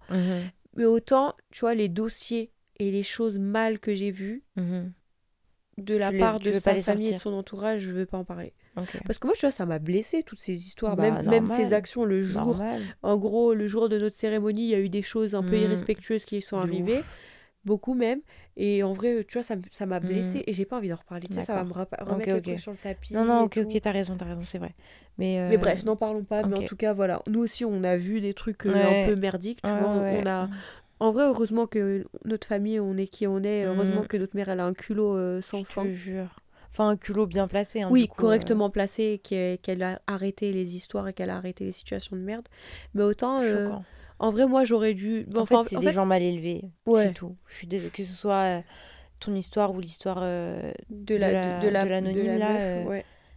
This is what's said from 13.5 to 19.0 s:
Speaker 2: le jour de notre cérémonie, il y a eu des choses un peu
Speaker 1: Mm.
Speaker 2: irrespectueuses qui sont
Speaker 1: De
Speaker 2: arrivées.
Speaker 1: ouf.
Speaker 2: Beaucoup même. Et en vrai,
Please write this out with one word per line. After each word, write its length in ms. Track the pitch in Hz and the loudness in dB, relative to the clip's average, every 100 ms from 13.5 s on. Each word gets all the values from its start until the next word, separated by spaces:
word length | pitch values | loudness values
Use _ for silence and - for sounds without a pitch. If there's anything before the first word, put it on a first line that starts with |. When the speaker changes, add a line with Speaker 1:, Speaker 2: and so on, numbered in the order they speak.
Speaker 2:
le 120 | 220 208 | 4 2
jour 200 | 220 226 | 2 2
de 100 | 214 | 2
notre 180 | 208 - | 0 0
cérémonie, 480 | 220 214 208 214 | 0 0 0 0
il 60 | 233 | 2
y 40 | |
a 60 | 208 | 2
eu 80 | 196 | 2
des 140 | 202 | -2
choses 320 | 196 226 214 | -2 -2 0
un 80 | 202 | 0
peu 140 | 180 214 | 2 2
Speaker 1:
Mm. 40 | |
Speaker 2:
irrespectueuses 600 | 185 180 180 214 - 220 | 4 2 -2 -4 -2 -4
qui 160 | - 202 | -2 -8
sont 140 | - 196 | -4 -2
Speaker 1:
De 60 | |
Speaker 2:
arrivées. 360 | 180 180 180 254 | -2 0 0 0
Speaker 1:
ouf. 220 | 330 - - - _ _ | -2 -14 -20 -20 _ _
Speaker 2:
Beaucoup 300 | 196 208 - | -2 -2 0
même. 260 | 254 233 269 - - - - | 0 0 -2 -6 -20 -16 -4
Et 240 | 202 202 | 0 2
en 100 | 196 | 0
vrai, 320 | 190 | 0